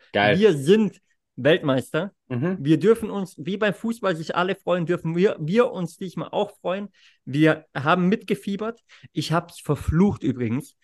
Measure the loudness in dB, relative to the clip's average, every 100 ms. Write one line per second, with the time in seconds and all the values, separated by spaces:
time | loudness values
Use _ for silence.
0 | _ 2 4 6 4 4 4 4 2 -4
1 | _ _ _ -2 2 2 2 0 -2 -4
2 | -6 _ -8 -4 -4 -2 0 2 4 2
3 | 0 -6 -8 -10 -8 -2 -2 -2 -6 -4
4 | -4 -4 -4 -2 -2 -4 -2 -2 0 -2
5 | -2 0 0 0 -2 2 0 0 -8 -10
6 | -12 -10 -6 -4 -4 -6 -6 -6 -8 _
7 | _ _ -6 2 4 2 -4 -4 0 2
8 | 2 0 -2 -6 -4 -8 -8 -12 _ -20
9 | -14 -8 -2 -2 -4 -10 -6 -4 0 2
10 | 2 0 -4 -2 -2 -4 -6 _